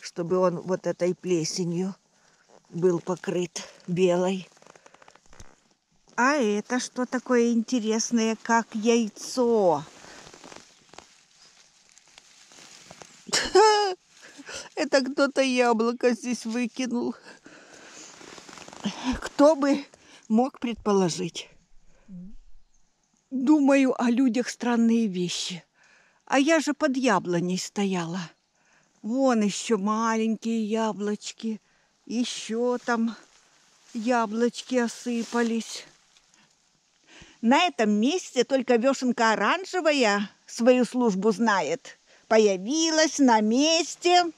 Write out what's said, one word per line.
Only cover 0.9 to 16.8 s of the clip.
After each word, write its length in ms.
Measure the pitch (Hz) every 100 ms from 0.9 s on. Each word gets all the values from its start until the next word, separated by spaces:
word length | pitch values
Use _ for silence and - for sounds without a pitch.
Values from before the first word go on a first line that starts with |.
| 170 175 180
плесенью 800 | 180 175 156 - 175 170 190 190 _ _ _ _ _ - _
был 300 | 175 185 170
покрыт 640 | - 180 - 170 175 - - - -
белой. 640 | 175 185 175 180 190 170 _ _ - - _ - _ _ - - _ _ _ _ _ _ -
А 160 | 254
это 480 | 302 220 208 - 247
что 240 | - - 247
такое 480 | 254 - 247 233
интересное, 840 | 233 220 254 214 220 - 233 220 220
как 260 | - 226 220
яйцо? 1120 | 226 214 233 220 - - - 240 226 185 147 147 - - - - - - 50 - _ _ 50 - _ _ _ - _ _ _ _ _ _ - _ _ - - - - - - - - -
<laughs> 680 | - - 370 427 427 415 370 _ _ - - - - - -
Это 260 | 302 285
кто-то 400 | 254 285 277 277
яблоко 680 | 269 247 240 226 233 247 247
здесь 340 | 240 247 233 226
выкинул. 720 | 226 240 -